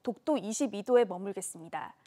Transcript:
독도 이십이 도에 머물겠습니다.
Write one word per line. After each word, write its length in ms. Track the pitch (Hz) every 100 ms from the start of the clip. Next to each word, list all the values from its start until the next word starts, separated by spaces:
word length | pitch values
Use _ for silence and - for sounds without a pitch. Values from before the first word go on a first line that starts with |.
독도 340 | - 202 - 277
이십이 460 | 196 220 277 202
도에 220 | 202 247 220
머물겠습니다. 880 | 180 196 196 185 175 165 156 - -